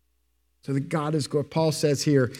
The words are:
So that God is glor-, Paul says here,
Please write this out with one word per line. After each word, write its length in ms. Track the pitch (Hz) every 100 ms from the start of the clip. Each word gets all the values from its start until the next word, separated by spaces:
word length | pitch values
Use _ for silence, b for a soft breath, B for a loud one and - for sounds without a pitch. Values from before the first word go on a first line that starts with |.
| _ _ _ _ _ _
So 100 | -
that 160 | 139 139
God 260 | 170 147
is 140 | 156 127
glor-, 200 | 147 135
Paul 240 | - 160
says 320 | 147 151 139
here, 280 | - 143 123 B